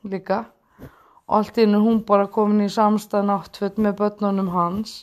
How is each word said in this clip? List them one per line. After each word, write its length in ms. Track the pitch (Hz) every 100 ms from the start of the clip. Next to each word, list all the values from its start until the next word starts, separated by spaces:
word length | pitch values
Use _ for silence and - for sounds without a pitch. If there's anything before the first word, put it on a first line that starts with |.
| 202
líka 300 | 190 185 196 226 _ _ -
og 540 | - - _ _ - 214
allt 200 | 208 -
í 60 | 220
einu 100 | 208
er 80 |
hún 140 | 220 226 214
bara 220 | 202 196
komin 320 | 220 208 208
í 60 | 202
samstæð 540 | 214 214 214 - 208 202
náttföt 480 | 202 - - 202 196
með 220 | 214 202
börnunum 480 | 208 208 208 196 190
hans 400 | 180 170 196 220 -